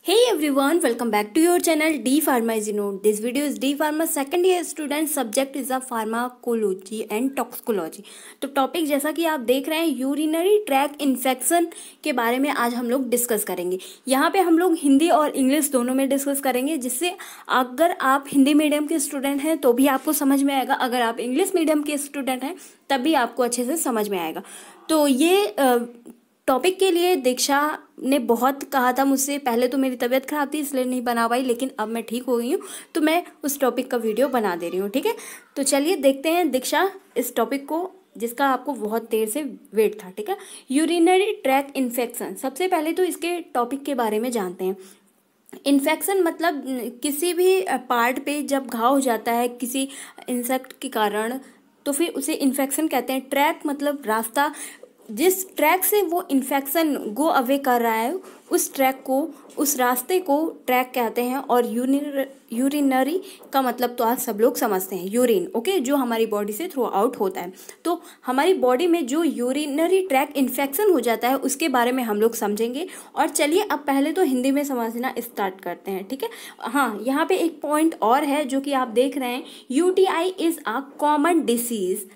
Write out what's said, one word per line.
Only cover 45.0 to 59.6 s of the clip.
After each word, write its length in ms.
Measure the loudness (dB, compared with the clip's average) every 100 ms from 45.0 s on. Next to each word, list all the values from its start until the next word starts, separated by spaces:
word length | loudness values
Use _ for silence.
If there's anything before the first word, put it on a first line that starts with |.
| _ _ _ _ _ -8 2
इन्फेक्शन 580 | 2 2 -2 0 2
मतलब, 400 | 2 0 -2 -2 -6
न, 320 | -6 -6 -6
किसी 300 | -4 -2 -2
भी, 280 | 2 4 4
अ, 160 | 2 -4
पार्ट 420 | 0 2 2 0
पे 220 | -4 -4
जब 260 | -2 -2 -2
घाव 260 | 0 4
हो 60 | 4
जाता 320 | 4 0 0
है 160 | 0 0
किसी 420 | -4 -6 -4 -4 -6 -18 -18 -6
इंसेक्ट 440 | -6 -2 -4 -6 -12
के 80 | -8
कारण, 500 | -2 0 0 -4 -6 -12 _ _ _ -4
तो 60 |
फिर 180 | -2 -2
उसे 240 | -2 -4
इन्फेक्शन 540 | 0 0 0 -2 -2 -2
कहते 260 | -2 -2
हैं। 80 | -6
ट्रैक 380 | -2 0 0 0 -4
मतलब 380 | -2 -2 -4 -2
रास्ता, 480 | -2 -2 -2 -2 -2 -16 -18 -20 _ -14
जिस 440 | 0 2 2 -4 0
ट्रैक 280 | 2 4
से 180 | 2 2
वो 260 | 2 -2 0
इन्फेक्शन 640 | 0 2 -2 0 0 0 0 -4
गो 120 | 0 2
अवे 320 | 2 2 0
कर 240 | 2 2
रहा 120 | 2
है, 260 | 0 -2 -4 -10 -20 -2
उस 240 | -2 -2 0
ट्रैक 280 | 0 0 -2
को, 240 | 0 -2 -8 -18
उस 200 | -4